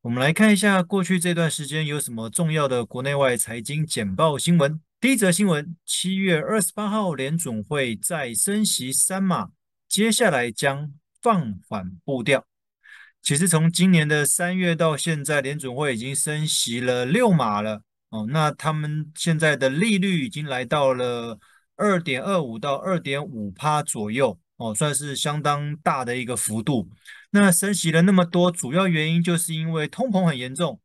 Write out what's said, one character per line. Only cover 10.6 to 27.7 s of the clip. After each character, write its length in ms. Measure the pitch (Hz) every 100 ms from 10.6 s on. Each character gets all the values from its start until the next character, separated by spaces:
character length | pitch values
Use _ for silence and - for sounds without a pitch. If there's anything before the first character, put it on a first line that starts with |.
| 143 139 151 143 _ _
放 400 | 240 202 120 95 _
缓 300 | 110 90 92
步 200 | - 135
调。 240 | 117 135 - _ _ _ _ - - _
其 160 | - 147
实 100 | 185
从 240 | 165 165
今 200 | 170 185
年 180 | 175 151
的 160 | 151
三 320 | 143 - 175 185
月 180 | 180
到 220 | 160 165 147
现 260 | 170 156
在， 200 | 143 147
联 160 | 135 147
准 180 | 131 123
会 180 | 147
已 40 | 117
经 180 | 127 139
升 320 | - 151 156
息 320 | - - 117
了 240 | 123 123
六 260 | 127 185 247
码 300 | 170 117 104
了。 220 | 107 107 _ _ _
哦， 180 | 110 107
那 200 | 151 151
他 220 | 151 156
们 400 | 156 151 151 156
现 240 | - 170 156
在 160 | 156 139
的 100 | 131
利 300 | 139 226 202
率 260 | 196 175
已 60 | 127
经 160 | 143 151
来 180 | 127
到 300 | 123 151 135
了 440 | 127 123 120 117 110 _ _ _ -
二 260 | 208 185
点 200 | 165 131
二 200 | 147 190
五 160 | 139 113
到 180 | 143 139
二 220 | 190 180
点 240 | 143 139
五 280 | 151 120 104
趴 320 | 92 151 151
左 280 | - 120 107
右， 280 | 117 131 95 _ _
哦， 160 | 117
算 220 | 104 151
是 220 | 143 147 135
相 260 | 151 147
当 340 | 147 147 147 151
大 260 | - 143
的 120 | 120 123
一 80 |
个 120 | 120 117
幅 260 | - 107
度。 260 | 110 131 87 - - - -
那 200 | 202 202
升 240 | 175 196